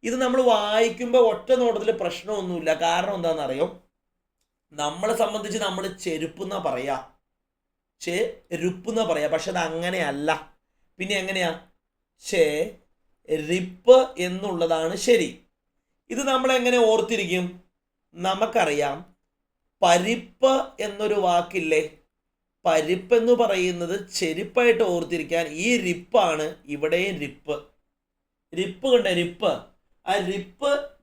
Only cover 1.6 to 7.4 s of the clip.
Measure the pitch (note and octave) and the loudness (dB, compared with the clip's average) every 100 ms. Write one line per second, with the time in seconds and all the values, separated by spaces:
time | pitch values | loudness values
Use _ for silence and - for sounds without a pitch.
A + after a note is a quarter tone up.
1.6 | B3 G#3 G3 F#3+ F3 E3+ F#3+ G#3+ F#3 F3 | 2 0 -2 -2 -2 -6 -6 -6 -4 -4
2.6 | D#3 D#3 E3 E3+ F#3+ G3 E3+ D#3+ C#3 C3+ | -2 0 2 0 -2 -2 -2 -2 -2 -2
3.6 | E3 - _ _ _ _ _ _ _ _ | -2 -4 _ _ _ _ _ _ _ _
4.6 | _ D3 D3 D#3+ G#3 A3+ G#3+ G#3+ G#3 F#3 | _ -4 -4 -2 -2 0 0 -2 -6 -4
5.6 | G3+ F#3 F#3 - - D#3+ D#3+ D#3+ F#3 G3 | -4 -4 -6 -8 -8 -6 -6 -8 -8 -6
6.6 | E3+ B2+ C3+ C3 - _ _ _ | -4 -4 -4 -6 -8 _ _ _